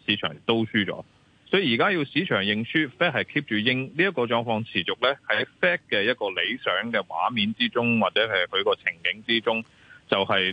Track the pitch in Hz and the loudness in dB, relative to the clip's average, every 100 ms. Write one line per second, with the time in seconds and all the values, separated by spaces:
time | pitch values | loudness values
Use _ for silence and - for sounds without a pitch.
0 | - 101 82 80 - 113 110 110 90 82 | -2 -2 -2 -6 -2 0 0 -2 -2 -6
1 | - _ _ _ - 185 165 117 185 180 | -12 _ _ _ -2 0 2 2 2 0
2 | 139 - 151 104 98 107 117 160 147 - | 0 -2 0 0 2 0 0 -2 -2 0
3 | 175 117 95 147 143 107 113 127 131 147 | 0 0 -2 -4 -2 0 0 0 -4 -2
4 | 190 160 120 117 117 110 110 98 87 95 | -2 0 0 0 0 -2 -2 -4 -4 0
5 | 123 139 - 107 127 - 180 175 - 107 | 0 0 -2 -2 -2 0 0 0 -2 0
6 | 104 127 101 87 92 127 104 92 113 110 | 0 0 -2 -2 -2 -2 -2 -2 0 -2
7 | 98 82 98 120 104 113 120 120 120 117 | -2 -2 0 0 -2 0 -2 0 2 2
8 | 95 104 113 95 87 95 101 95 101 85 | 2 2 0 0 0 0 0 0 -4 -4
9 | 87 104 110 113 110 113 113 _ - - | -6 -4 -2 0 0 -4 -6 _ -20 -16
10 | - 101 170 101 92 | -2 0 2 0 0